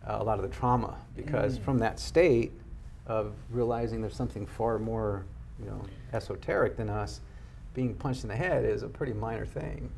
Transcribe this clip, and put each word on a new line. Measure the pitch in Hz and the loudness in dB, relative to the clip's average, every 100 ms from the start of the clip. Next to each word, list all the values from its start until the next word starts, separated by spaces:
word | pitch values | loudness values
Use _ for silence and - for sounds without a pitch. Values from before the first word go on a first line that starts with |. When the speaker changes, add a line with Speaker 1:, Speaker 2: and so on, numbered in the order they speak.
| - | -2
Speaker 1:
uh, | 107 | 0
a | |
lot | 107 104 | 2 2
of | |
the | 95 | 0
trauma, | - 123 123 110 - - - | 2 4 4 2 -6 -10 -8
because | - 127 104 120 | -2 2 2 2
Speaker 2:
Mm. | |
Speaker 1:
from | - 127 | 2 4
that | 113 - | 2 0
state | - 165 175 120 113 - - - - - - | 2 6 8 8 4 -4 -14 -12 -12 -12 -2
of | 110 107 107 - | 0 0 -6 -4
realizing | 117 117 117 117 113 | 0 2 2 0 -2
there's | 107 - | -4 -2
something | 120 104 101 | -2 -2 -6
far | - 113 110 | 0 2 2
more, | 110 113 107 98 90 - - - | 0 0 0 0 -4 -10 -12 -10
you | 104 | -8
know, | 101 101 - - | -6 -8 -10 -4
esoteric | 117 - 98 - 196 117 110 | -4 -4 -6 0 4 4 2
than | 107 | 0
us, | 104 104 - - - - - - | 0 -2 -6 -12 -14 -14 -14 -8
being | - 127 | -2 0
punched | 95 143 127 | 0 -2 -2
in | 117 | -2
the | 107 | 0
head | 180 139 | 2 4
is | 113 107 | 4 2
a | - | -2
pretty | - 139 | -4 -2
minor | 104 113 113 - | -2 -2 -2 -4
thing | 147 - - - | -4 -6 -6 -6